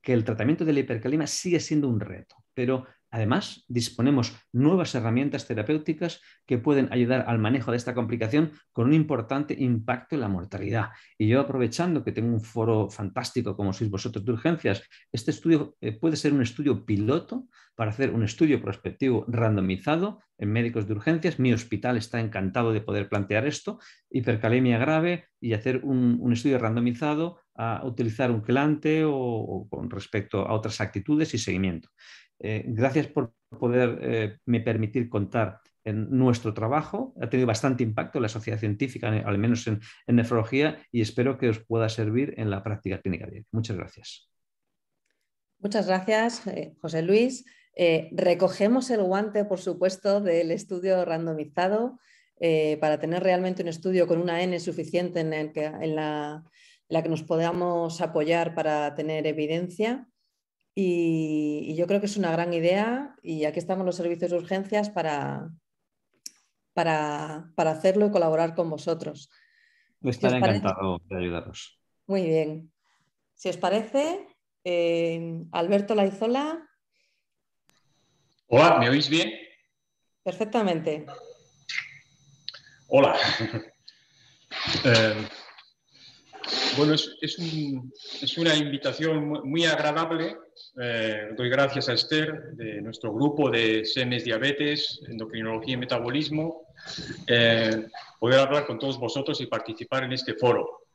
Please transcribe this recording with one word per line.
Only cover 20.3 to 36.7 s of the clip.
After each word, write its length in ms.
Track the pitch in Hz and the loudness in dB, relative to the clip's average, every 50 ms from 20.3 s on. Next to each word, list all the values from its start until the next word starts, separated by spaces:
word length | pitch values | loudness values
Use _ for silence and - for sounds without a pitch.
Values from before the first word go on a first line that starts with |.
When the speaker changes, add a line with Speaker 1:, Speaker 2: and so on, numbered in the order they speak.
| _ | _
Speaker 1:
en 160 | _ 107 104 107 | _ -4 -2 0
médicos 340 | 117 120 117 117 117 104 | 0 0 0 -2 -4 -2
de 80 | 98 110 | -2 -4
urgencias. 440 | 104 107 160 160 165 160 180 151 - | -2 0 0 0 2 2 -2 0 2
Mi 140 | 127 127 120 | 2 2 2
hospital 440 | 117 - - - 104 - 123 127 | 2 0 -4 -8 -4 -2 -2 -2
está 240 | 117 110 - - 120 | -2 -2 -4 -4 -4
encantado 520 | 117 110 110 98 98 95 95 123 120 113 110 | -4 -4 -4 -2 -4 -2 0 0 0 2 2
de 100 | 107 107 | 0 0
poder 260 | - 101 104 98 - | -2 -2 -2 -2 -2
plantear 380 | - 104 98 - 104 107 117 | -2 -2 0 2 0 0 0
esto, 320 | 147 147 - - - 214 - - - - _ _ _ | 0 -4 -4 -8 -8 -10 -10 -14 -20 -20 _ _ _
hipercalemia 680 | - 143 117 - 113 110 110 135 117 127 131 123 120 113 | 0 0 2 2 0 2 2 4 4 4 4 4 4 4
grave, 500 | 120 147 156 160 160 175 175 170 - _ _ _ | 2 2 2 2 2 2 0 -2 -6 _ _ _
y 140 | - 120 113 | -4 -2 -2
hacer 260 | 104 110 131 123 127 - | 0 0 0 -2 0 0
un, 360 | 139 135 127 123 123 120 120 | 0 0 4 4 4 4 4
un 120 | - 123 117 | 2 2 0
estudio 260 | 110 - 147 135 123 | 2 2 2 2 2
randomizado 840 | 117 110 110 120 120 123 120 120 160 147 151 147 160 175 175 - _ _ _ | 2 0 0 2 0 0 0 0 -2 -2 0 0 -2 -4 -6 -10 _ _ _
a 300 | - 117 113 113 - - | -6 -4 -4 -4 -4 -6
utilizar 460 | 131 117 110 127 113 110 - 139 120 | -8 -4 -2 -4 -4 -2 -2 0 0
un 120 | 120 110 107 | 0 -2 0
quelante 640 | 113 120 135 143 147 151 147 - 156 156 160 160 | 0 2 2 4 2 0 0 0 0 2 2 2
o, 120 | 156 143 | 0 0
o 520 | 135 127 123 117 110 113 - - 95 - - | 0 -2 -2 -2 -4 -4 -6 -6 -8 -8 -8
con 220 | - 67 - - | -10 -10 -8 -8
respecto 520 | - 98 98 - - 107 101 - - 101 98 | -8 -10 -12 -4 -4 -4 -4 -2 -2 -2 0
a 100 | - 110 | 0 0
otras 280 | 107 107 110 107 - | -2 -2 -2 -4 -4
actitudes 520 | 107 101 - 104 95 - 151 151 160 156 - | -4 -4 -4 -6 -2 0 2 2 2 0 -2
y 40 | - | -4
seguimiento. 500 | - - 92 90 95 95 87 80 - - _ _ - - - - - _ _ _ | -2 -2 0 0 0 0 -2 -4 -8 -14 _ _ -20 -20 -20 -20 -20 _ _ _
Eh, 240 | - 104 107 110 127 | -6 -4 -4 -4 -4
gracias 420 | 127 120 107 120 135 127 156 143 151 | -4 -2 0 0 2 2 2 0 0
por 240 | - 151 131 117 _ _ _ _ | -2 -4 -4 -4 _ _ _ _
poder, 500 | - 113 - 123 120 123 127 120 117 - | -10 -4 -2 2 4 4 2 2 0 -2
eh, 380 | - 127 117 113 110 104 107 - _ | -4 -2 0 0 0 -2 -4 -8 _
me 140 | - 120 113 | 0 0 2
permitir 480 | 110 120 113 107 110 107 - 131 117 117 | 2 0 0 0 0 0 0 -2 -2 0
contar 500 | - 107 101 95 - 120 110 98 98 - _ _ _ _ _ | 0 -2 -2 0 0 0 0 0 -2 -10 _ _ _ _ _
en 240 | 113 104 107 110 - 131 | -6 -4 -4 -2 0 2
nuestro 380 | 127 127 127 123 117 - 113 104 | 4 6 6 4 4 0 -4 -4
trabajo. 600 | 101 107 113 | -2 -2 0